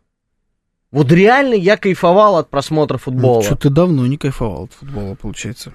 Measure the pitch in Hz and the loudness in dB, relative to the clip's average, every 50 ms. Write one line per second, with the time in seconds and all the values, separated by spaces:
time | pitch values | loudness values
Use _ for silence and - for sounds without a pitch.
0 | _ _ _ _ _ _ _ _ _ _ _ _ _ _ _ _ _ _ - 139 | _ _ _ _ _ _ _ _ _ _ _ _ _ _ _ _ _ _ -2 0
1 | 151 127 165 170 190 214 247 269 277 269 240 208 175 180 208 208 - 202 180 - | 2 4 4 4 6 4 4 4 2 0 0 0 2 2 0 0 0 -2 -2 0
2 | - 170 175 196 214 208 196 165 147 _ - 139 135 - 156 156 151 135 135 127 | 2 2 4 4 4 4 4 2 -2 _ -4 -6 -6 -2 -2 -2 -2 -2 -2 -6
3 | - - 127 127 123 127 120 113 107 104 139 - - 147 139 151 175 185 165 139 | -6 -6 -4 0 0 2 2 2 2 0 -2 0 0 0 2 2 2 2 2 0
4 | 123 123 139 147 - 143 131 - 127 110 92 65 90 120 _ - - 139 139 104 | 0 -2 -2 -4 -4 -6 -6 -4 -6 -6 -6 -8 -12 -14 _ -20 -18 -14 -12 -10
5 | 104 98 98 - - 110 98 - - 104 104 - - - - | -10 -10 -10 -12 -12 -14 -12 -12 -12 -12 -12 -14 -16 -20 -20